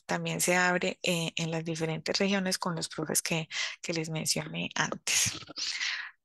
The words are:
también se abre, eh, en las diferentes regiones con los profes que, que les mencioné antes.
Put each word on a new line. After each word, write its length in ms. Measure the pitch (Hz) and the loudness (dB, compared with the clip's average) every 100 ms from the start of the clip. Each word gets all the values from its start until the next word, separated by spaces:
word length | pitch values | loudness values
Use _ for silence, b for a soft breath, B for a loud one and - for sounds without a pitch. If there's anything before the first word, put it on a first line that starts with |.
| - | -4
también 360 | 175 165 165 | -2 0 0
se 140 | 170 180 | 4 6
abre, 440 | 180 180 185 - | 6 4 0 0
eh, 280 | - 170 165 - | 0 0 0 -2
en 160 | 165 | -2
las 120 | 165 165 | -2 -2
diferentes 520 | 160 160 160 170 185 | -2 -2 -2 -2 0
regiones 400 | 196 202 185 185 | 2 2 0 0
con 180 | 185 165 | 0 -2
los 140 | 156 | -4
profes 320 | - 151 151 | -4 0 0
que, 260 | - 165 160 B B B | 2 -2 -2 B B B
que 120 | - | -4
les 160 | 165 160 | -4 -2
mencioné 600 | 156 160 165 156 165 175 - | -2 0 0 -2 -6 -4 -2
antes. 560 | 156 - - - - - - - B B B B B - | -2 -2 0 2 2 0 -10 -6 B B B B B -14